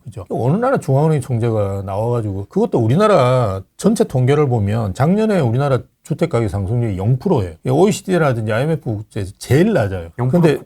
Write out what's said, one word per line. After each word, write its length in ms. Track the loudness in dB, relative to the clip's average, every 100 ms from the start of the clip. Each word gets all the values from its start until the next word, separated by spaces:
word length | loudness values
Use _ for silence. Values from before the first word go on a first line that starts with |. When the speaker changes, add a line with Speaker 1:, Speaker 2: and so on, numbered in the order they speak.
Speaker 1:
그죠? 220 | -16 -16 -8
어느 280 | -2 0 0
나라 200 | 0 -2
중앙은행 420 | 0 0 2 0
총재가 600 | -2 -2 0 0 -2 -4 -6
나와가지고, 600 | -4 -2 -2 -2 -6 -4
그것도 280 | -2 0 0
우리나라 840 | 2 4 4 4 4 2 0 -4 -10 -2
전체 260 | 0 2
통계를 420 | 0 0 2 2 2
보면 440 | 0 0 0 -2
작년에 480 | 0 0 2 2 2
우리나라 380 | 2 0 0 -2 -4 _
주택가격 480 | -10 -4 -2 0 -2
상승률이 480 | -2 -2 -2 -2 -2
영 200 | 0 0
프로예요. 360 | 0 0 -2 -6 -2
오이시디라든지 840 | 2 2 0 -2 0 2 0 -2
아이엠에프 300 | -2 -2 -4
국제에서 500 | -4 -8 -8 -10 -10 -12
제일 340 | 0 2 4
낮아요. 380 | 2 0 -4 -8 -4
Speaker 2:
영 100 | 0
프로 140 | 4
Speaker 1:
근데 160 | 4 2